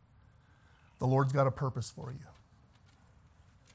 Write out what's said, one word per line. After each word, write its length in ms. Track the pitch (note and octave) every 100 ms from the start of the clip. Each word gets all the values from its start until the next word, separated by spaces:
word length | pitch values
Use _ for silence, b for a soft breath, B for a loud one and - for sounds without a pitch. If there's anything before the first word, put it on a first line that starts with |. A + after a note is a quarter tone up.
| - - - - - - - - - -
The 80 | B2+
Lord's 260 | C3+ C#3
got 140 | C#3 C3+
a 40 |
purpose 400 | - C#3 B2 A2+
for 220 | - C3+
you. 140 | C3 - - - - - - - - - - - _ - - -